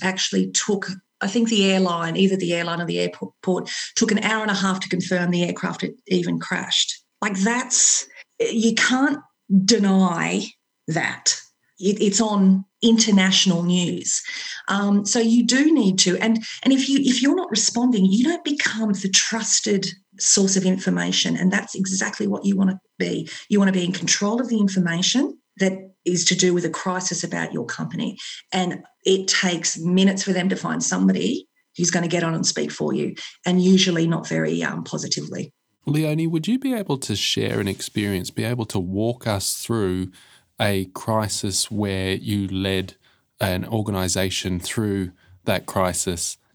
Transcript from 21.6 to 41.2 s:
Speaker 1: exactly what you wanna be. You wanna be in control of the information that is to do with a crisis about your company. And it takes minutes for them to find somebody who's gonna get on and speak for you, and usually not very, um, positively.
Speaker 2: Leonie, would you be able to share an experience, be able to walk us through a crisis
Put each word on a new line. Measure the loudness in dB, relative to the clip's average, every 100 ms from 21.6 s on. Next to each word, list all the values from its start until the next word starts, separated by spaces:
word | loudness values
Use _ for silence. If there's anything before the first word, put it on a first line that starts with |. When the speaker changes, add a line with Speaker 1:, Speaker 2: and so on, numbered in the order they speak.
| -2 -4
Speaker 1:
exactly | -4 -2 -4 -4 -4
what | -2
you | 0 2
wanna | 2 0 -8 -6
be. | -4 -4 -6 -12 -2
You | 2
wanna | 4
be | 2
in | 0
control | -2 -2 0 0 0
of | 0
the | 0
information | 2 2 0 0 0 0 0 -4 _ -2
that | 0 0 -8 _
is | -2 0
to | 2
do | 2 2
with | 2
a | 0
crisis | -4 -4 -4 -4 -6
about | -6 -6 -6
your | -6
company. | -8 -6 -6 -6 -6 -8 -12 -16 -6
And | -2 -2 -4 -10 _
it | 0 2 2
takes | 0 0 0 -2 -4
minutes | 2 4 4 2
for | 0
them | 0 0
to | -2
find | -4 -4
somebody | -2 2 4 4 0 -4 -8 _ _ -4
who's | -2
gonna | 0 0
get | 0
on | 0
and | -2
speak | -2 -2 -4
for | -4 -4
you, | -2 -4 -6 -14 -6 0
and | 4
usually | 6 6 6 2 2
not | 0 -2
very, | -2 -2 -2
um, | -4 -6
positively. | -8 -8 -8 -10 -10 -10 -10 _ _ _ -4
Speaker 2:
Leonie, | -2 0 -2 -2
would | -2 -2
you | -2
be | -2
able | -4 -4 -4
to | -4
share | -4 -2 -2 -2 -2
an | -2
experience, | -4 -6 -4 -2 -2 -4
be | -6
able | -4 -4 -4
to | -4
walk | -4 -2 -2 -2 -2
us | -2 -2 -6
through | -4 -2 0 -2 -4 -10 -20 _ _ -2
a | 0 0 -4
crisis | -8 -4 -2